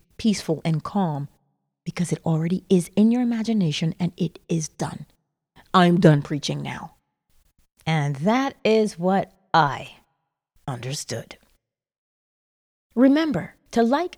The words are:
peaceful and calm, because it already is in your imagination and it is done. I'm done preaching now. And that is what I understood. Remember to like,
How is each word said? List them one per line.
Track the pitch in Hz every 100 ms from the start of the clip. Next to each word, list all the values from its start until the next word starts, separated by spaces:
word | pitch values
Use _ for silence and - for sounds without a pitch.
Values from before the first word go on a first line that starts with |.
| _ -
peaceful | 226 190 - 151 165
and | 160
calm, | - 208 180 143 143 _ _ _ _ _
because | - - 175
it | 151
already | - 156 165 185 -
is | 185 165 -
in | 220
your | 240
imagination | 240 233 220 220 170 143 160 -
and | 170 -
it | 175 - -
is | 165 151
done. | - - - - _ _ _ _ _ _
I'm | 185 175 175
done | 160 147
preaching | - 147 - 147
now. | 143 - - _ _ _ _ _ _ _ _ _
And | - 160 143 135
that | 175 247 269 -
is | 208 220 214 165
what | 180 190 - _ _
I | 165 147 127 - - _ _ _ _ _ _ -
understood. | 120 127 147 - 113 - - _ _ _ _ _ _ _ _ _ _ _ _ _ _ _
Remember | 226 269 285 320 190 - - _
to | 240
like, | 233 285 359